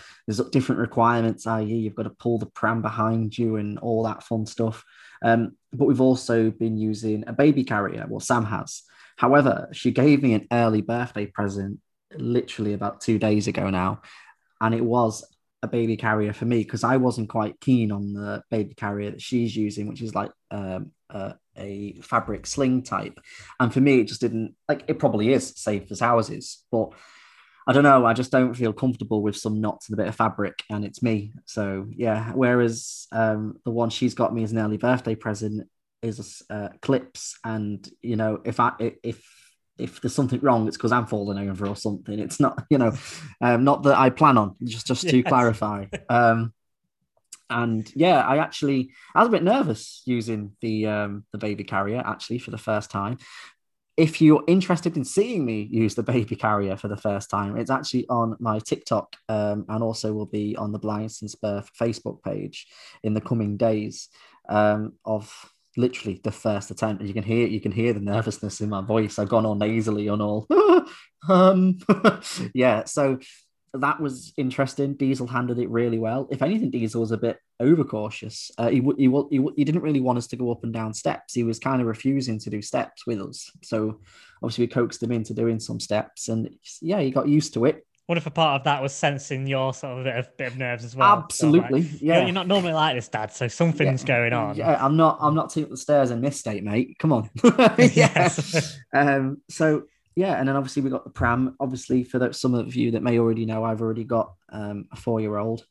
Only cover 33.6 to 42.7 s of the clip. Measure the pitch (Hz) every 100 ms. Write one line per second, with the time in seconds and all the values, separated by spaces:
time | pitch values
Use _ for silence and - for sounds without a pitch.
33.6 | 123 113 117 - 127 - 113 117 107 113
34.6 | 107 107 120 127 117 110 113 104 107 107
35.6 | - _ _ - 113 107 101 - - 107
36.6 | 98 - - - - - - - 117 110
37.6 | 104 101 - _ 117 110 110 107 117 117
38.6 | 117 - 117 - 117 - _ _ _ _
39.6 | _ - 92 - 120 - 127 123 139 117
40.6 | 107 - 117 123 110 107 101 98 101 92
41.6 | 101 101 110 101 - 107 - - 139 -
42.6 | -